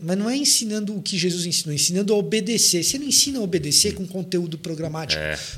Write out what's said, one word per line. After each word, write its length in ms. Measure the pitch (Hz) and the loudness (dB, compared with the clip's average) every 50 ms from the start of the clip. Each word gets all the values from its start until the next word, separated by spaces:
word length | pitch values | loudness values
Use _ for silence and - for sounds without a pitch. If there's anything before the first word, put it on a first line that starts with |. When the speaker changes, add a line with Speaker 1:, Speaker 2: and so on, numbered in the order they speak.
Speaker 1:
mas 160 | 170 165 185 | -4 -2 0
não 140 | 196 208 233 | 0 0 0
é 40 | 262 | 0
ensinando 640 | 285 294 - - - 226 214 214 214 208 196 214 | 2 2 4 4 2 2 0 -2 -2 -2 -4 -4
o 60 | 196 - | -4 -4
que 160 | - 202 175 | -4 -2 0
Jesus 260 | 175 180 170 180 170 | 0 0 0 0 -2
ensinou, 280 | 175 151 - - 156 147 | -2 -2 -2 -2 -2 0
é 20 | |
ensinando 400 | 143 - - 175 190 208 202 214 | 0 2 2 2 0 2 2 2
a 20 | |
obedecer. 680 | 208 180 160 220 220 185 214 233 196 - - 180 170 160 | 2 2 2 0 0 0 0 2 4 4 4 4 4 2
Você 140 | - - 269 | 0 0 -2
não 80 | 294 | -2
ensina 320 | 269 - - - 277 269 254 | 2 4 4 4 4 0 -2
a 40 | 208 | -2
obedecer 500 | 180 180 170 147 147 139 - - 208 - | 0 0 0 0 2 4 4 4 4 0
com 140 | - 190 | -2 -6
conteúdo 500 | 175 - 190 180 185 185 175 175 165 165 | -8 -6 -8 -6 -2 -2 -2 -2 -2 -6
programático, 640 | 156 - 165 165 151 165 160 151 160 156 - - - | -8 -8 -8 -6 -6 -6 -6 -6 -6 -4 -4 -4 -2
Speaker 2:
É. 180 | 76 76 76 - - - - | -2 -2 -4 -4 -6 -10 -12